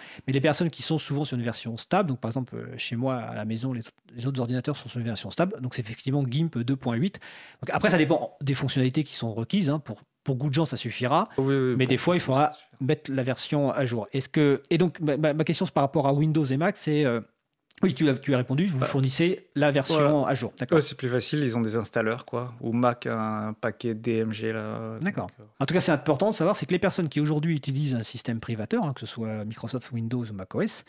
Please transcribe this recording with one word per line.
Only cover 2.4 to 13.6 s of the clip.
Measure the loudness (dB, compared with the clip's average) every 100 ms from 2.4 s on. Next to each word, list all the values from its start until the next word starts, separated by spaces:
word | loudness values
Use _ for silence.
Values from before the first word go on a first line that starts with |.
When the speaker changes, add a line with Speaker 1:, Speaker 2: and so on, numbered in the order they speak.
| -6 -8
Speaker 1:
euh, | -10 -8
chez | -6 -2
moi | -2 -2
à | -6 -6
la |
maison, | -4 -4 -4
les, | -6 -10 -18 -18 -8
les | -4
autres | -2
ordinateurs | -2 -2 -2 -6
sont | -6
sur | -6
une | -4
version | -6 -4
stable, | 0 0 -2
donc | -6 -6
c'est |
effectivement | -8 -6 -2 0 0
gimp | 0 0 0
deux | -2 0
point | 0 0
huit. | -2 -4 -14 -20 -20 -10
Donc | -4
après, | 2 4
ça | 4
dépend | 4 2 0 -4
des | -4
fonctionnalités | -2 0 2 2 0
qui | -2
sont | -4 -4
requises, | -4 -2 0 2
hein, | 0
pour, | -4 -14 _ _
pour | -4 -2
beaucoup | 0
de |
gens, | 2
ça | 0 -2
suffira, | -6 -2 2 2 2 0
Speaker 2:
Oui, | 2
oui, | 4 4 4
Speaker 1:
mais |
Speaker 2:
pour | 4
Speaker 1:
des | 4
fois, | 4 2
il |
Speaker 2:
beaucoup | 2
de | 4
gens, |
Speaker 1:
faudra | 2
Speaker 2:
ça |
suffira. | 0 -16 -4
Speaker 1:
mettre | 0 0 0
la | -2
version | 0 -2 0 2